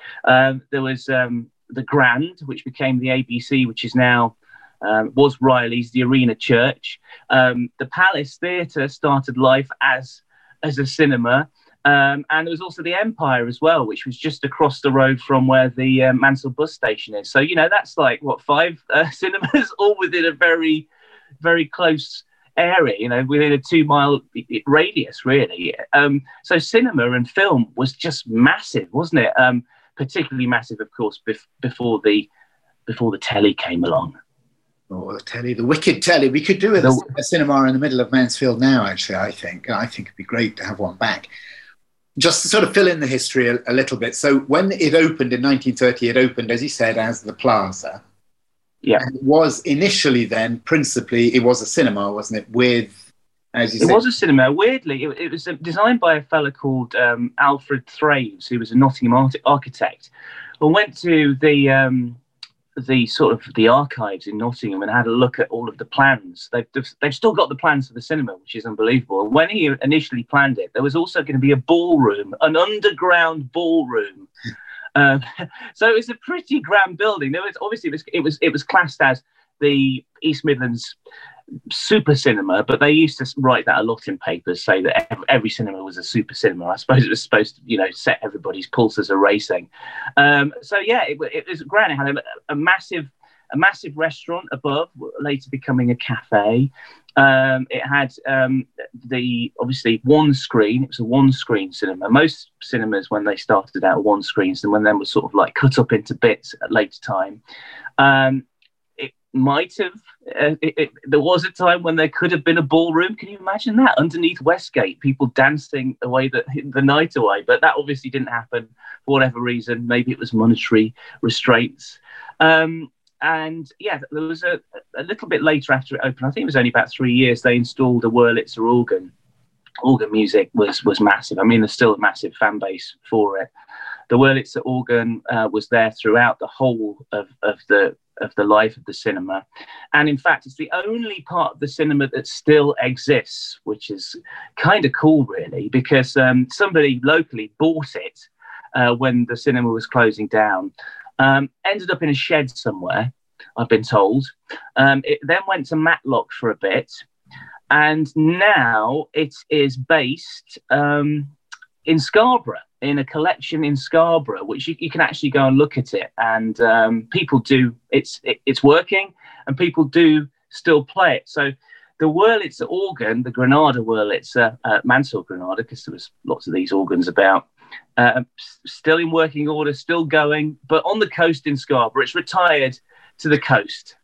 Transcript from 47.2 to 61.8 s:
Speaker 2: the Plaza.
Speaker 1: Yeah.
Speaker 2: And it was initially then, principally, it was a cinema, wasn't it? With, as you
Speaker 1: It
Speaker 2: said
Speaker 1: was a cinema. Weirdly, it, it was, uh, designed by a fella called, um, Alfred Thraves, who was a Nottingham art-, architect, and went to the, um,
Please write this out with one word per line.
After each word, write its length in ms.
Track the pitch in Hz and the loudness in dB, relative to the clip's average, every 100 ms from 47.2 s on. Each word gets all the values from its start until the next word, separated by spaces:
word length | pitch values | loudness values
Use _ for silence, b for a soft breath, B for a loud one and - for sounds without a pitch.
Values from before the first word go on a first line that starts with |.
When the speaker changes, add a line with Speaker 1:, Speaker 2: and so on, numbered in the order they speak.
Speaker 2:
the 100 | 104 | -10
Plaza. 720 | - 131 107 95 95 - - _ _ _ _ _ _ _ _ | -4 0 0 -2 -8 -14 -16 _ _ _ _ _ _ _ _
Speaker 1:
Yeah. 180 | - 127 | 0 0
Speaker 2:
And 160 | 127 131 | 0 -4
it 60 | |
was 380 | 135 156 156 - | 2 4 4 0
initially 640 | 165 143 190 - 147 123 104 | -2 0 0 0 0 0 0
then, 340 | 113 113 117 | -2 -2 -4
principally, 760 | - 160 131 120 - 120 120 123 | -2 -2 0 -4 -2 2 2 4
it 80 | |
was 180 | 120 120 | 2 2
a 40 | - | 0
cinema, 460 | - 127 101 101 | 0 0 0 -4
wasn't 280 | 104 104 107 | -6 -6 -8
it? 100 | 110 | -4
With, 600 | 117 123 120 110 - _ _ _ _ _ | 2 2 2 -2 -10 _ _ _ _ _
as 200 | 117 110 | -4 -2
you 80 | 113 | 2
Speaker 1:
It 60 | 165 | 4
Speaker 2:
said 60 | |
Speaker 1:
was 120 | 214 247 | 4 2
a 60 | |
cinema. 400 | 233 175 139 131 | 0 4 4 4
Weirdly, 520 | 151 220 262 156 135 | 4 2 0 -4 -6
it, 60 | 147 131 | -6 -8
it 120 | 170 | -10
was, 160 | 165 180 | -10 -10
uh, 80 | 151 | -10
designed 380 | 165 170 220 240 | -6 0 2 4
by 160 | 180 151 | 2 0
a 80 | |
fella 280 | 143 156 143 | 0 -2 -2
called, 440 | - 139 131 120 110 | -4 -4 -4 -2 0
um, 380 | 120 120 120 - | 0 0 -4 0
Alfred 480 | 143 139 - 135 - | 0 0 -4 -8 -8
Thraves, 600 | - 151 139 113 98 - | -2 0 0 -2 -10 -8
who 100 | 120 | -6
was 140 | 113 | 0
a 60 | 120 | 4
Nottingham 360 | 135 - 120 | 4 2 2
art-, 220 | 123 135 - 135 | 2 2 0 0
architect, 640 | 143 131 - - - - B B B B B | 0 -2 -6 -6 -6 -20 B B B B B
and 120 | 151 | 2
went 220 | 196 214 - | 2 0 -4
to 360 | 175 160 143 135 | 0 2 2 2
the, 340 | 156 143 139 | 4 4 4
um, 460 | 135 | 4